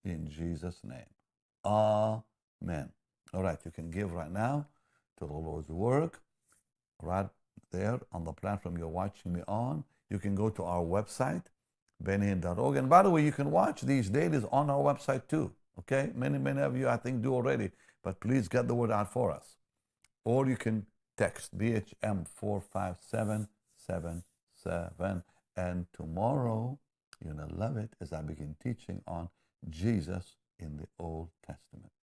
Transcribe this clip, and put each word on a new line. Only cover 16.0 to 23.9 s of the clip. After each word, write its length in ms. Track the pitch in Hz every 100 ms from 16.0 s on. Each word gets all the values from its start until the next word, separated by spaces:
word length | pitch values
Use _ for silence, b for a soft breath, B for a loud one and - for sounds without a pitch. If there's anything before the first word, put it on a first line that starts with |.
| 143 -
Many, 220 | 131 143
many 240 | 135 139
of 160 | 143 127
you, 100 | 131
I 80 | 120
think, 260 | 127 131
do 120 | 120
already. 380 | 127 123 135 98 b b b
But 200 | - 92
please 260 | 104 135 101
get 220 | 127 120
the 60 | 120
word 160 | 117
out 200 | 107 104
for 180 | - 113
us. 280 | 73 - - _ _ _ _ _ _
Or 240 | - 127 135
you 80 | 123
can 320 | 117 110 98 _ _ -
text 400 | - - - 92
B 160 | 110
H 200 | 113 98 -
M 220 | 104 101
four 380 | 80 - 104 101
five 360 | - 104 92 90
seven 480 | - 110 107 107 104 _ _ _
seven 480 | -